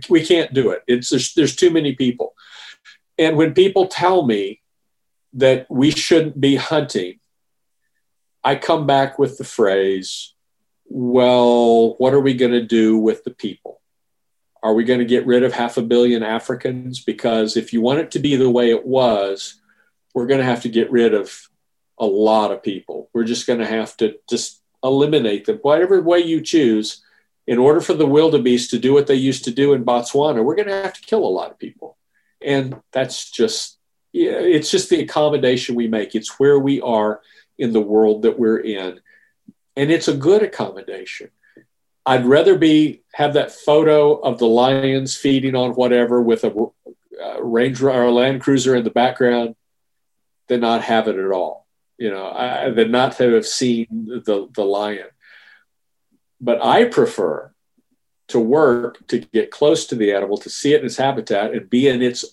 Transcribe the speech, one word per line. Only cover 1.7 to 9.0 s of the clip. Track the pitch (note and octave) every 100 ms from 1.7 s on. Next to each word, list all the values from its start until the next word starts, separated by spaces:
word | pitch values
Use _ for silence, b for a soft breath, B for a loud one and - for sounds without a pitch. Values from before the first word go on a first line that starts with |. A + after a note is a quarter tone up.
| E3 D3
people. | C3 B2+ A#2+ - - B B B B B B _ -
And | D#3+ D3+
when | D#3+
people | C#3+ F#3+ F#3+ F#3
tell | - F3 F#3 C#3
me | G#2 G2 A2 _ _ _ _ _ _ _
that | B2+ C3 C3 -
we | B2+ D3
shouldn't | D3 - E3 D#3 C#3
be | C#3 C3+
hunting, | - D#3 C#3 G#2+ F2+ - _ _ _ _ _ _ _ _ _ _ _ _
I | C3 C#3
come | - E3 C#3+
back | C#3